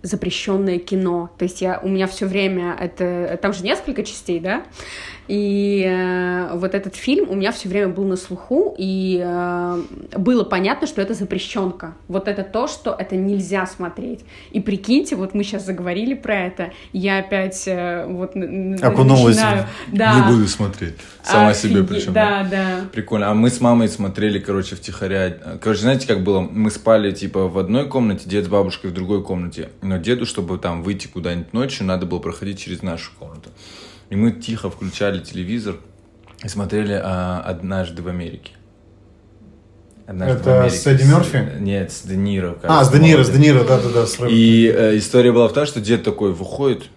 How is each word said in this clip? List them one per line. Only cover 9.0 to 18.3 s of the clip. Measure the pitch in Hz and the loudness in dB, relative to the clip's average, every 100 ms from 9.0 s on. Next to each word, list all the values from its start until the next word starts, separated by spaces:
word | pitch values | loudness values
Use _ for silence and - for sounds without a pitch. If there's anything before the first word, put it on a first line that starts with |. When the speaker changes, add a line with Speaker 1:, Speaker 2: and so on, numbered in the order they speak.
| 190 180 175 | 0 -2 -2
Speaker 1:
э, | 175 175 175 175 175 - - - - | -4 -4 -4 -4 -6 -8 -12 -10 -4
было | 185 247 | 2 2
понятно, | 208 185 294 285 311 | 2 0 0 -2 -4
что | - | -4
это | 196 | -4
запрещёнка. | 226 196 190 - 220 190 180 160 165 - | -4 -4 -6 -6 -4 -4 -6 -14 -18 -6
Вот | 185 190 | -6 -4
это | 202 | -6
то, | 196 220 285 | -4 -4 -4
что | - 240 - | -4 -6 -6
это | 190 190 | -4 -2
нельзя | 190 202 175 196 185 | 0 -2 -2 -2 -4
смотреть. | - 180 - 165 160 - - - | -6 -10 -8 -10 -12 -14 -20 -6
И | - | -4
прикиньте, | 202 196 196 262 - 233 | -2 -4 2 2 2 -4
вот | 190 | -4
мы | 202 | -4
щас | 196 202 185 | -4 -6 -6
заговорили | 180 180 180 233 | -6 -4 -4 -4
про | 269 - 208 180 | -4 -2 -2 -2
это, | 185 170 - - | -6 -10 -10 -10
я | 196 196 196 | -4 0 -2
опять, | 190 202 190 185 - | 0 -2 -2 -6 -4
э, | 180 175 175 170 | -4 -4 -6 -6
вот | 180 185 | -6 -6